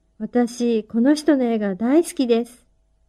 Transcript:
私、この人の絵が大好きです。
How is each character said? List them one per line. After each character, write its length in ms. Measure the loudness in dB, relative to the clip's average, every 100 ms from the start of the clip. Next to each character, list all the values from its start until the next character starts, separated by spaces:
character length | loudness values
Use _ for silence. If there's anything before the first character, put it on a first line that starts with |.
| _ -14
私、 640 | -6 -2 -2 -2 -2 -2
こ 160 | -2 0
の 160 | 2 2
人 220 | 2 0
の 80 | 0
絵 120 | -2
が 180 | -2 -4
大 280 | 0 0
好 60 | 0
き 180 | -2 0
で 160 | 0
す。 240 | -2 -10 _ _ _ _